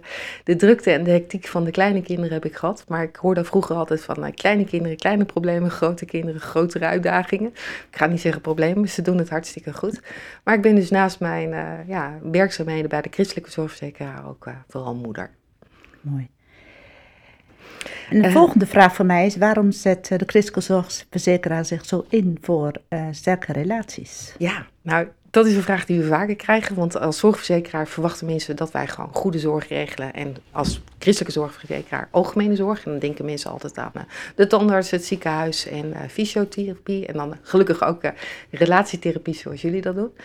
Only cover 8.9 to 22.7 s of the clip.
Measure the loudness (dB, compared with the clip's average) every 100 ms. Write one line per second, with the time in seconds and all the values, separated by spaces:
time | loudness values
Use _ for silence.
8.9 | 0 0 0 0 -4 -6 -10 -12 -8 -6
9.9 | -8 -12 -18 -18 -6 0 4 6 6 6
10.9 | 4 2 0 -4 -4 -4 -4 -6 -10 -8
11.9 | -6 -8 -8 -2 2 2 0 -4 -4 -2
12.9 | -4 -4 -2 -2 -4 -10 -6 -8 -8 -14
13.9 | -12 -12 -12 -14 -16 -16 -16 -12 -10 -8
14.9 | -8 -8 -10 -12 _ _ _ _ _ -20
15.9 | _ -8 -8 -8 _ _ _ -20 -20 -20
16.9 | -20 -20 _ _ _ _ _ -20 -16 -14
17.9 | -14 0 4 6 8 8 6 4 8 8
18.9 | 6 2 4 4 4 2 4 2 2 2
19.9 | 0 0 -2 2 4 2 0 0 0 0
20.9 | -8 -8 -2 2 2 2 -2 -2 -6 -2
21.9 | -4 0 2 2 0 0 0 0